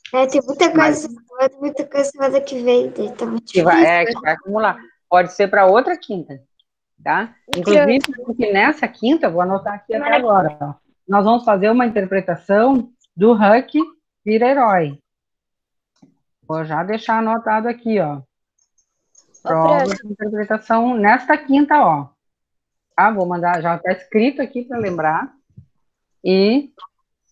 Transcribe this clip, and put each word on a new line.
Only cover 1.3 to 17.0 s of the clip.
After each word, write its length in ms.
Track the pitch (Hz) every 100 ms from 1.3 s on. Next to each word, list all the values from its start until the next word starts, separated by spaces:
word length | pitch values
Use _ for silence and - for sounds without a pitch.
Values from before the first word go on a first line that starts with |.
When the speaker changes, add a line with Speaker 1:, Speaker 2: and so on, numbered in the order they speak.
| 254 262 269
Speaker 1:
muita 260 | 285 302 294
coisa 240 | 277 277
semana 300 | 277 269 269
que 220 | 277 262
vem, 260 | 240 247 254
daí 220 | - 214
tá 120 | - 233
muito 260 | 226 -
Speaker 2:
que 100 | 185
vai, 140 | 165 170
Speaker 1:
difícil, 180 | 165
Speaker 2:
é, 120 | 170 170
Speaker 1:
né? 0 |
Speaker 2:
que 140 | 233
vai 120 | 156
acumular. 460 | 160 196 214 208 - - _ _
Pode 240 | 180 180
ser 160 | - 202
pra 160 | 202 185
outra 300 | 220 311 349
quinta, 440 | - 190 143 131 _ _ _ _ _ _
tá? 320 | 151 170 226 _ -
Speaker 1:
Então 240 | 214 190
Speaker 2:
Inclusive, 500 | 208 202 269 285 254 247
porque 260 | 226 214
nessa 360 | 196 254 302 254
quinta, 420 | - 226 320 220
vou 120 | 165
anotar 320 | 180 190 202
aqui 200 | 202 -
até 120 | 220 294
Speaker 1:
Semana 100 | 285
Speaker 2:
agora, 420 | 240 196 185 -
ó, 120 | 147 - _ _ -
nós 180 | 202 208
vamos 180 | 240
fazer 260 | 240 202 208
uma 160 | 247 240
interpretação 1040 | 220 190 190 185 165 - 202 247 262 226 _ _ 170
do 180 | 214
Huck 440 | 220 202 233 254 302 320 - _ _
vira 240 | 208 220 247
herói. 500 | 277 226 185 151 143 _ _ _ _ _ _ _ _ _ _ _ _ _ _ -
Vou 160 | 160
já 180 | 156 156
deixar 360 | 180 220